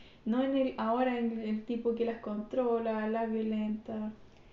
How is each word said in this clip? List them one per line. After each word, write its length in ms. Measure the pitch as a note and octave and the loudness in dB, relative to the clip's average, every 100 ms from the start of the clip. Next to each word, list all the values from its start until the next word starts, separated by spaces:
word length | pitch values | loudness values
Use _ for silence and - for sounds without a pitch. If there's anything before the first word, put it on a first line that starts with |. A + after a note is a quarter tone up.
| - - A3 | -20 -8 0
No 180 | B3 | 2
en 120 | C4+ C4+ | 4 4
el, 200 | C4 - | 2 2
ahora 400 | A3 A#3+ B3 A#3+ | 2 4 2 2
en 200 | A#3 A3+ | 0 0
el 220 | G#3+ G#3+ - | -2 -2 -2
tipo 280 | A#3 A#3 A3+ | -2 0 0
que 100 | A#3 | 0
las 140 | A3+ | -2
controla, 880 | G#3+ G#3 G#3+ B3+ A#3+ A#3 A3+ A3 A3 | -4 -6 -2 0 2 2 2 0 0
las 240 | A3+ A3+ | 0 0
violenta. 800 | A3 A3 A3 G#3+ G#3+ - A3 G#3+ A3 - - - | 0 0 0 0 -2 -4 -6 -6 -8 -16 -20 -20